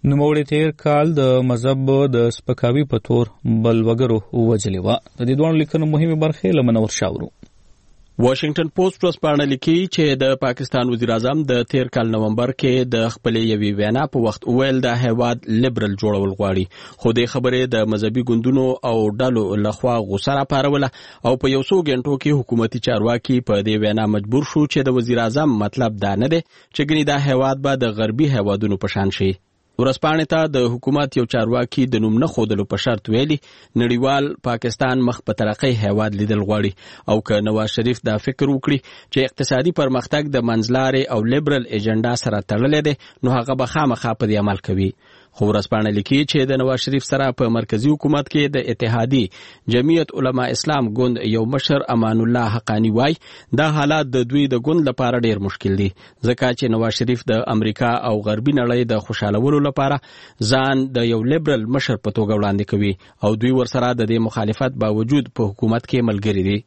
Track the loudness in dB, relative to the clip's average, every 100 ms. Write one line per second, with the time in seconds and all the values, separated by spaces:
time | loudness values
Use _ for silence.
0 | 2 2 2 0 0 0 0 -2 0 2
1 | 2 2 4 4 2 0 0 0 2 2
2 | 4 4 2 0 -6 -2 0 2 0 -2
3 | 0 0 0 -4 -2 2 2 2 2 2
4 | 2 0 0 0 2 2 0 -2 -2 -2
5 | -6 -6 -2 2 2 2 0 0 0 0
6 | 0 0 0 0 0 2 2 2 0 -2
7 | -4 -4 -10 _ -20 _ _ _ _ -20
8 | -16 0 2 2 -2 -2 -2 0 0 2
9 | -2 0 0 2 0 0 2 2 0 0
10 | 0 2 0 2 -2 -4 -4 -2 0 0
11 | 0 0 0 -2 0 0 0 -2 0 0
12 | 0 0 0 0 -2 0 0 2 0 0
13 | -2 -2 -2 0 0 0 0 0 0 0
14 | 0 0 0 -2 -2 0 2 2 0 0
15 | 0 0 0 -2 -2 0 0 0 -2 -2
16 | 0 0 -2 -2 -2 0 -4 -8 -20 -4
17 | 0 2 0 0 0 0 0 0 0 0
18 | 0 -2 0 0 2 2 0 -2 -2 0
19 | 0 0 0 0 0 0 -2 -2 -2 -2
20 | -2 -2 -2 -2 0 0 0 0 -2 -6
21 | -20 -4 -2 0 2 0 2 0 2 -2
22 | -2 -2 0 0 0 0 0 -2 -2 0
23 | 0 0 0 -2 0 0 0 0 0 0
24 | 0 0 0 -2 0 0 0 2 2 0
25 | 0 0 0 0 0 0 -2 -2 -2 -2
26 | -2 0 0 0 -4 -20 _ -4 0 0
27 | 0 0 0 2 0 0 -2 0 -2 0
28 | -2 0 0 2 0 0 0 -2 -4 -2
29 | -2 0 -2 -2 _ _ _ -2 0 0
30 | 0 0 0 0 0 0 0 0 -2 0
31 | 0 -2 0 0 0 0 0 0 0 2
32 | 2 2 2 0 0 0 -2 -2 -2 -2
33 | -2 -2 0 -2 -4 -20 -6 -2 0 2
34 | 2 0 -2 -4 -6 -4 -4 -2 0 2
35 | 0 -2 -6 -2 -2 0 -2 0 0 0
36 | -2 -2 -2 0 0 0 -2 -4 -20 -14
37 | -2 -2 2 -2 0 -2 -2 -2 -2 -2
38 | -2 -2 -4 -2 -2 0 0 -2 -4 -20
39 | -4 -2 -2 -2 -2 0 0 0 0 -2
40 | -2 -4 0 -2 0 0 0 0 2 0
41 | 0 -2 0 0 0 -2 -2 -4 0 0
42 | 0 -2 -2 -4 -2 0 2 2 0 -4
43 | -10 _ 0 0 -2 -4 -2 0 0 0
44 | -4 -2 0 0 0 -2 -2 -2 -2 -4
45 | _ -20 _ -2 0 0 0 -2 0 -2
46 | 0 0 0 0 0 0 0 -2 -2 -4
47 | -2 -2 -2 0 0 0 -2 0 0 0
48 | 0 0 0 0 0 -2 -4 -2 0 0
49 | 2 0 0 -6 -20 -12 0 2 4 2
50 | 0 -2 -2 0 -2 -2 -2 0 -2 0
51 | 0 0 0 0 0 -2 0 -2 0 0
52 | 2 2 2 2 0 -2 -2 0 2 2
53 | 0 -2 -8 -20 -4 0 0 2 2 0
54 | 0 0 0 0 2 0 0 0 0 0
55 | 0 2 0 0 -2 -4 -2 0 0 -2
56 | -20 _ -2 0 0 0 0 0 0 -2
57 | -2 -2 0 -2 0 0 0 0 -2 0
58 | -2 -2 -2 -2 0 0 0 0 0 -2
59 | -2 -4 -2 0 2 2 0 0 -2 -2
60 | -6 -20 -20 _ 0 2 2 0 0 0
61 | 0 0 0 0 0 -2 0 -2 -2 -4
62 | -2 -2 0 0 0 0 0 0 0 -2
63 | -10 _ -2 0 2 2 0 0 -2 0
64 | 0 0 0 -2 -4 -2 -4 0 -2 0
65 | 0 0 0 -4 -4 0 0 0 -2 0
66 | 0 0 0 0 0 -2